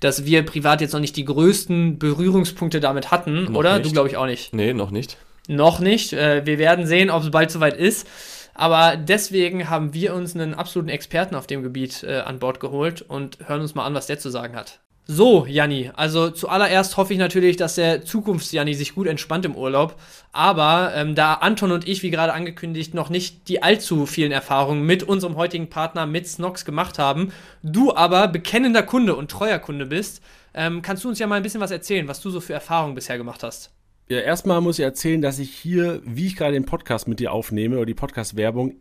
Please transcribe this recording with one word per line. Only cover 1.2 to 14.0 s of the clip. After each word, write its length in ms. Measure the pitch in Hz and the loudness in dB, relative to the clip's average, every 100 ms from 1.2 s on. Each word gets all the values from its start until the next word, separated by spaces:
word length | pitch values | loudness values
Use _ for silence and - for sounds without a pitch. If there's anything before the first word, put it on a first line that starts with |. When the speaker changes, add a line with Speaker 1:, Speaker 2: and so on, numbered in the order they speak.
Speaker 1:
größten 720 | 139 143 175 202 - 170 170 156 | -2 4 4 4 0 2 2 2
Berührungspunkte 840 | 151 147 185 190 175 - 165 156 | 0 2 4 4 2 -2 -2 0
damit 300 | 143 139 - | 0 0 0
hatten, 340 | 175 156 156 | 0 0 -2
Speaker 2:
Noch 160 | 180 127 | 0 2
Speaker 1:
oder? 180 | 170 196 | 4 4
Speaker 2:
nicht. 80 | 156 | 2
Speaker 1:
Du, 60 | |
glaub 140 | 151 139 | 2 2
ich, 100 | 113 | 0
auch 100 | 131 | -2
nicht. 260 | 120 - | -4 -6
Speaker 2:
Nee, 220 | 110 107 | -2 0
noch 160 | 123 98 | 0 -2
nicht. 260 | 101 131 - - - - | -4 -8 -14 -20 -18 -4
Speaker 1:
Noch 320 | 143 160 170 | 6 6 6
nicht. 320 | 185 220 - | 2 2 0
Äh, 320 | 135 147 147 | 0 2 2
wir 140 | 147 147 | 0 2
werden 280 | 156 175 160 | 4 4 4
sehen, 220 | 175 190 | 4 4
ob 140 | 160 | 2
es 80 | 151 | 2
bald 200 | 156 160 | 2 2
soweit 260 | 165 151 143 | 2 0 2
ist. 300 | 190 226 - - - - - | 0 0 -8 -18 -18 -20 -18
Aber 440 | - 165 165 165 156 | -2 2 6 6 4
deswegen 720 | 156 208 - 190 180 185 160 | 2 0 2 0 2 0 -2
haben 240 | 160 151 | -2 -2
wir 200 | 160 190 | -2 -2
uns 200 | 180 175 | -2 -6
einen 180 | 170 156 | -4 -4
absoluten 380 | 147 180 180 156 | -4 -4 -4 -4
Experten 440 | 147 - 180 185 | -6 -4 -2 -2
auf 120 | 147 - | -6 -6
dem 160 | 139 | -8
Gebiet, 400 | 127 131 131 - | -6 -6 -6 -8
äh, 160 | - 135 | -6 -6
an 220 | - 127 | -6 -4
Bord 200 | 127 127 | -4 -4
geholt 400 | 135 143 165 170 | -6 -4 -4 -4
und 380 | - 139 135 - - | -10 -10 -10 -12 -6
hören 160 | 147 | -6
uns 120 | 151 | -4
mal 120 | 147 127 | -4 -4
an, 80 | |
was 120 | 143 | -4